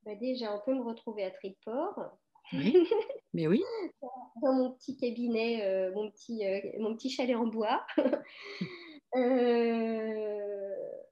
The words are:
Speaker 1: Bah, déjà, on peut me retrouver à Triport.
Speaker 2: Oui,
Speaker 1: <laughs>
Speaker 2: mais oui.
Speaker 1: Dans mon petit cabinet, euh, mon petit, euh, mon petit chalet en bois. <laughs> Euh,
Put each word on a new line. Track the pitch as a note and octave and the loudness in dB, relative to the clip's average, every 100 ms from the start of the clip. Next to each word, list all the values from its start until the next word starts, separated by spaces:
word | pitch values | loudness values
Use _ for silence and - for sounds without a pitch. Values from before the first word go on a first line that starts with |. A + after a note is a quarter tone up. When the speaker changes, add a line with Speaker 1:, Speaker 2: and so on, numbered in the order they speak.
| G#3+ | -12
Speaker 1:
Bah, | |
déjà, | G3+ B3+ B3 A3+ G#3 | -6 -4 -2 -2 -2
on | |
peut | C4 | 0
me | C4 | 0
retrouver | A#3 A3+ - G#3 | 0 -6 -8 -4
à | F#3+ | -4
Triport. | F#3+ G3 F#3+ - B3 E4+ D#4 F3+ - _ _ - | -6 -12 -10 -8 -4 -4 -6 -10 -12 _ _ -8
Speaker 2:
Oui, | - F3 | 0 8
Speaker 1:
<laughs> | F4 E4+ A4 A4+ - _ | 8 8 4 0 -6 _
Speaker 2:
mais | E3+ D#3 | 0 4
oui. | A3 A#4+ A4+ F4 - B3+ B3+ - A3+ | 4 2 -4 -6 -10 -12 -12 -14 -2
Speaker 1:
Dans | C4 | 2
mon | C4 B3+ | 2 2
petit | B3+ - C4 | -4 -10 -4
cabinet, | A#3+ A3+ A#3+ A3+ A3+ A3+ | -2 0 0 0 2 0
euh, | G3 F#3+ F#3 | 0 0 0
mon | G3 G#3+ | -2 -6
petit, | - - A3+ G3 | -8 -10 -4 -2
euh, | G3 G#3 - | -2 -4 -4
mon | A3 | -4
petit | A3+ C4 | -2 -4
chalet | C4 B3+ B3 | -2 0 2
en | A#3 | 0
bois. | A3 G#3+ B3+ - - | 0 0 0 0 2
<laughs> | C4+ - - - - - F4+ F4 E4+ D4+ - B3+ | 2 2 -4 -18 -14 -8 -8 -8 -16 -20 -4 0
Euh, | B3 C4 A#3+ A#3 A#3 A3+ A3+ A3+ A3 A3 G#3+ G#3 G3+ G3+ G3 G3 - - - | 4 4 4 4 4 2 0 -2 -2 -2 -2 -4 -4 -6 -6 -6 -8 -10 -16